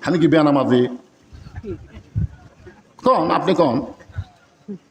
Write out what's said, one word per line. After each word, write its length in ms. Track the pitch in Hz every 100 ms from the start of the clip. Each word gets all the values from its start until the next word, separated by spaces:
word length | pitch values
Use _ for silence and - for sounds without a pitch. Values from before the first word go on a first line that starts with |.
| -
আমি 140 | 175
কি 80 | 156
বেনামাজি?" 600 | 156 147 139 120 123 123 - _ _ _ - - - 214 170 - 220 - - - - - - - - _ -
কন, 280 | 254 226 160
আপনি 240 | - 185 175
কন। 300 | 151 123 - - - - - _ _ _ - 190 _